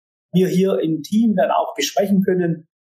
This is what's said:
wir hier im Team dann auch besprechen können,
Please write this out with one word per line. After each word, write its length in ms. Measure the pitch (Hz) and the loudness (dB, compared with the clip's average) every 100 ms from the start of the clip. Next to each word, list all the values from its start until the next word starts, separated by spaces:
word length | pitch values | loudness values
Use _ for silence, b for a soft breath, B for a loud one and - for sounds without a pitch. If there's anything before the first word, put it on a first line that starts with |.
| _ _ _ | _ _ _
wir 160 | 175 180 | 0 2
hier 300 | 180 190 - | 2 0 0
im 240 | 160 156 | -2 -4
Team 320 | - 214 233 | -2 0 2
dann 160 | 180 160 | 2 0
auch 240 | 156 160 | 0 -2
besprechen 480 | - - - 202 196 | -4 -4 -2 0 2
können, 440 | 196 180 170 160 - _ | 2 0 -2 -4 -10 _